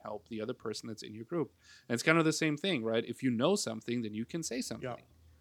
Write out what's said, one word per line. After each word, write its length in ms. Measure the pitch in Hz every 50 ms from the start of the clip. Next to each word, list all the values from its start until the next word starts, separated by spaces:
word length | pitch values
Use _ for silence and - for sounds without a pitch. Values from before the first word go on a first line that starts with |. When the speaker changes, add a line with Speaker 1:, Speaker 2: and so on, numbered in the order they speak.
| -
Speaker 1:
help 240 | 110 104 104 - -
the 120 | 113 107
other 120 | 107 101 107
person 340 | - - 113 107 - - 117
that's 140 | 107 - -
in 100 | 120 107
your 100 | 110 113
group. 260 | - 170 170 139 - - _ _ - - - - -
And 60 | 120
it's 80 | 120 -
kind 140 | 160 160 165
of 60 | 156
the 60 | 160
same 240 | 156 - 160 156 151
thing, 280 | 147 - 196 170 123 110
right? 200 | 110 113 120 113
If 160 | - 117 -
you 80 | 135 127
know 240 | 120 113 131 170 202
something, 460 | 202 - 120 113 110 - - 120 123
then 120 | 113 104 107
you 120 | 107 117
can 160 | - - 170 160
say 160 | - - -
something. 200 | - - 117 -
Speaker 2:
Yeah. 200 | 131 127 120 - - _ - _ - - - _